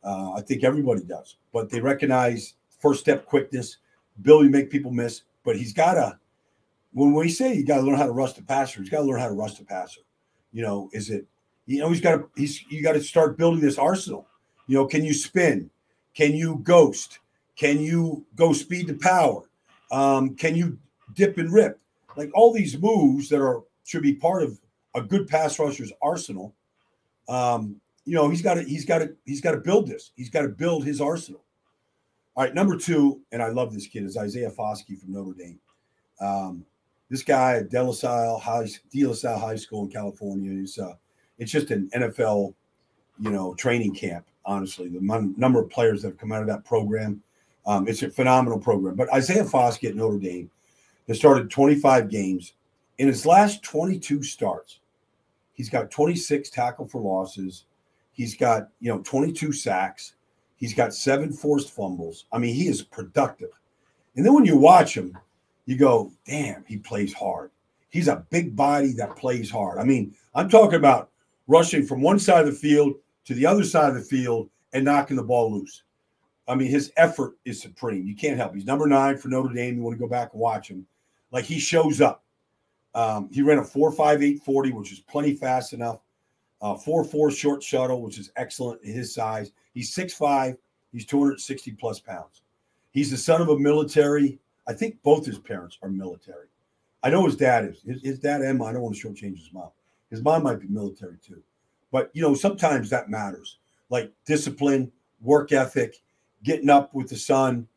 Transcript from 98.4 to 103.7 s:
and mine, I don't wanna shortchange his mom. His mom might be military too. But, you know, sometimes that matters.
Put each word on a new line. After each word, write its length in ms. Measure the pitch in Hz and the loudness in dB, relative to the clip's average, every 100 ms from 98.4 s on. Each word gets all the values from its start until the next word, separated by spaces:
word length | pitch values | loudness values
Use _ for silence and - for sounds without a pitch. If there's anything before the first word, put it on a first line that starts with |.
and 160 | 135 131 | -2 -2
mine, 140 | 113 | -4
I 20 | |
don't 80 | 120 | -6
wanna 140 | 120 101 | -8 -8
shortchange 420 | 110 98 101 95 | -12 -14 -14 -14
his 120 | 80 | -18
mom. 180 | 92 85 _ _ _ _ | -20 -20 _ _ _ _
His 120 | 113 | -6
mom 220 | 127 160 | 0 0
might 160 | 143 113 | 0 -4
be 80 | 98 | -6
military 480 | 107 101 98 92 85 _ | -8 -8 -12 -20 -20 _
too. 160 | 87 _ _ _ _ _ | -20 _ _ _ _ _
But, 200 | 131 123 | -4 -4
you 80 | 160 | -2
know, 120 | 160 | 0
sometimes 540 | 139 196 196 165 139 101 | 2 0 2 0 0 -2
that 200 | 123 101 | -4 -4
matters. 480 | 107 101 92 - - _ | -8 -8 -10 -18 -20 _